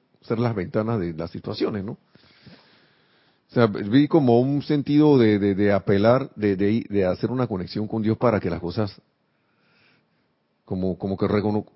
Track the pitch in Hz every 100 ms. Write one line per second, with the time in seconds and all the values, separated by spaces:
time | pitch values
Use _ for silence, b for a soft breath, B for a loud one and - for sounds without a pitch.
0 | _ _ - 113 120 107 85 110 110 113
1 | 85 80 85 - - 104 - 107 98 -
2 | _ _ _ _ - - _ _ _ _
3 | _ _ _ _ _ 127 117 98 101 127
4 | 147 170 127 117 131 143 - 147 139 147
5 | 151 139 110 104 101 95 104 98 - 98
6 | 110 127 135 - 104 92 101 113 - 101
7 | 92 87 110 127 117 95 87 104 107 113
8 | 107 110 123 101 92 85 85 101 104 -
9 | _ _ _ _ _ _ _ _ _ _
10 | _ _ _ _ _ _ - 95 95 87
11 | 98 95 98 104 104 104 -